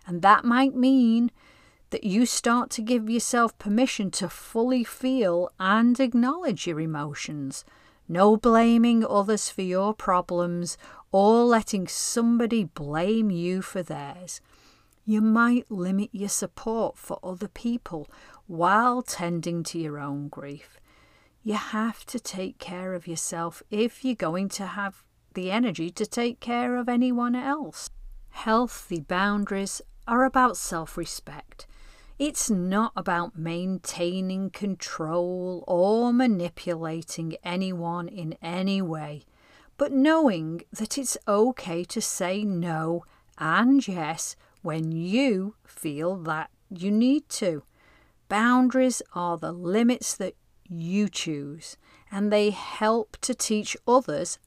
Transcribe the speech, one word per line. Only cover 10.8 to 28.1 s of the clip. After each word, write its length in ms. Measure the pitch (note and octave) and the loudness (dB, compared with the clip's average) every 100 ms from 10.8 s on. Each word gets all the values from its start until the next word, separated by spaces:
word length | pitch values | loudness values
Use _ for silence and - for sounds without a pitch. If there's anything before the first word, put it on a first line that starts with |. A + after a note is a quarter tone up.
| - - _ | -16 -20 _
or 340 | F#3+ G3+ A#3 A#3+ | 4 6 6 6
letting 420 | A3+ - G3+ F3 | 4 2 -4 -4
somebody 800 | - - A#3 A#3 A#3 A#3 A3+ E3+ | -4 -4 0 2 2 2 0 -2
blame 640 | - C#3+ D#3 F#3 A3+ G#3+ | -6 -6 -2 0 2 2
you 300 | E3+ F3 F#3 | 0 -2 -2
for 200 | - F#3+ | -4 -8
theirs. 580 | E3 D3 C#3+ F3 F3+ - _ _ _ _ _ _ - | -6 -8 -10 -14 -16 -16 _ _ _ _ _ _ 0
You 160 | G#3+ | 2
might 500 | A3 A3 A#3 A#3+ - | 4 6 6 4 0
limit 380 | G3+ F3+ F#3+ G#3+ | -6 -2 -2 -2
your 180 | F#3+ G3 | -6 -4
support 680 | - F#3 - A3+ A3+ F#3 - | -4 -6 -6 -6 -2 -2 -6
for 220 | - - | -12 -10
other 240 | F3+ F3+ G3+ | -10 -10 -10
people 640 | - A#3 A#3+ - E3 C#3+ - - - - | -6 -4 -4 -6 -10 -12 -20 -20 -20 -10
while 560 | E3 F3 G#3 B3 B3 | 0 4 4 4 0
tending 600 | - - E3+ E3+ E3+ E3+ | -4 -6 -4 -2 -2 -4
to 160 | D#3+ E3+ | -4 -6
your 180 | D#3 D3 | -6 -8
own 300 | C#3+ C#3+ C#3+ | -8 -6 -8
grief. 500 | - C#3+ C#3+ - - _ _ _ _ _ _ | -10 -14 -14 -18 -20 _ _ _ _ _ _
You 120 | A3 G#3+ | -6 -4
have 500 | - G#3+ A3+ - - | -4 -4 -4 -6 -10
to 120 | A#3+ | -10
take 400 | - F#3+ F#3+ - | -8 -8 -10 -10
care 340 | - F3+ F#3 | -12 -10 -8
of 140 | F3+ E3+ | -8 -8
yourself 560 | E3 - E3+ E3+ - - | -8 -6 -6 -6 -8 -6
if 340 | G#3 A#3 - | -2 -2 -2
you're 120 | C4 A#3 | -4 -2
going 340 | D#3+ F3+ G3 | -2 -2 -4
to 160 | - F#3 | -6 -8
have 400 | F#3+ G3+ - _ _ _ | -6 -8 -10 _ _ _
the 180 | - F#3 | -8 -4
energy 380 | G#3+ B3 E3 E3+ | 0 0 -2 -6
to 140 | - G#3 | -4 -4
take 360 | A#3+ A#3+ A#3+ | -2 -4 -4
care 340 | - A#3+ B3 B3 | -6 -2 -2 -2
of 140 | A#3+ | 0
anyone 460 | A#3+ B3+ A#3+ A#3+ B3 | 0 2 0 0 -2
else. 540 | C4+ D4+ F3+ - - - - | -2 -4 -6 -12 -14 -14 -16